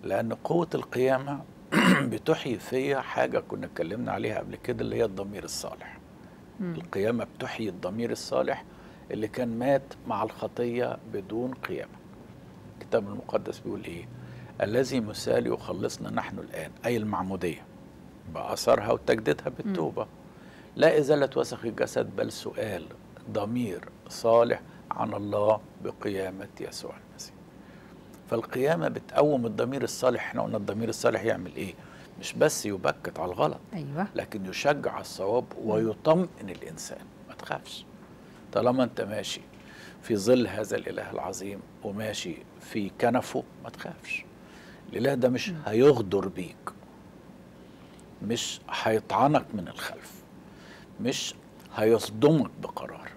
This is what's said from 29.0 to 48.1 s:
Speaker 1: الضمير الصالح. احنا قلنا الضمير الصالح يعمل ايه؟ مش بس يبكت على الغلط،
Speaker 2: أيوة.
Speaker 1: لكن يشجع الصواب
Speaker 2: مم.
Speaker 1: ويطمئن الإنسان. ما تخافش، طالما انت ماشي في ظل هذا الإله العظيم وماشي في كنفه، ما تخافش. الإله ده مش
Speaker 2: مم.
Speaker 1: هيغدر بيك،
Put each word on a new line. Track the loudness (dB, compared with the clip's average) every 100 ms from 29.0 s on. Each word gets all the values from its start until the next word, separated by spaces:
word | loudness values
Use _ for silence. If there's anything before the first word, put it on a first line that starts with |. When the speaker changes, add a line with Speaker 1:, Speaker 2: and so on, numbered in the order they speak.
| 0 4 4 4 0
Speaker 1:
الضمير | 0 -2 0
الصالح. | -2 2 2 2
احنا | -2 -4
قلنا | -2 -2
الضمير | -2 -2 -4
الصالح | 2 2 2
يعمل | 0 -2 -4 -8
ايه؟ | -10 -10 -18 -18 -18 -12
مش | -10
بس | 2 2 4 -4
يبكت | 0 0 -2 -8 -4
على | -4
الغلط، | 2 0 0 -8
Speaker 2:
أيوة. | -10 -6 -4 -4
Speaker 1:
لكن | -4 -6 -6 -6
يشجع | 0 2 2 0 -4
الصواب | -10 -4 0 0 0 -6
Speaker 2:
مم. | 0
Speaker 1:
ويطمئن | 2 2 2 4 6 4 -4 -12
الإنسان. | -10 -10 -12 -12 -12 -14 -20 -18
ما |
تخافش، | -16 -6 -6 -6 -16 -16 -20 -20 -20 -20 -20 -2
طالما | 2 4 4
انت | 2 0
ماشي | -4 -4 -6 -8 -12 -20 -20 -18 -18 -16
في | 0 2
ظل | 6 6 6
هذا | -2 -2 -4
الإله | -4 -6 -6
العظيم | -6 -6 -6 -8 -10 -14 -10
وماشي | -8 -6 -4 -4 -6 -8 -14 -18
في | -6 -4 -4 2
كنفه، | 4 4 0 -6 -6 -14
ما | -16
تخافش. | -12 -12 -12 -8 -8 -10 -20 -20 -20 -20 -18 -8
الإله | 0 2
ده | 4 4
مش | 4 -2
Speaker 2:
مم. | -4 0
Speaker 1:
هيغدر | 8 8 8 4 0 0
بيك، | -4 -10 -10 -14 -14 -20 -20 -20 -20 -20 -20 -20 -20 -20 -20 -20 -20 -20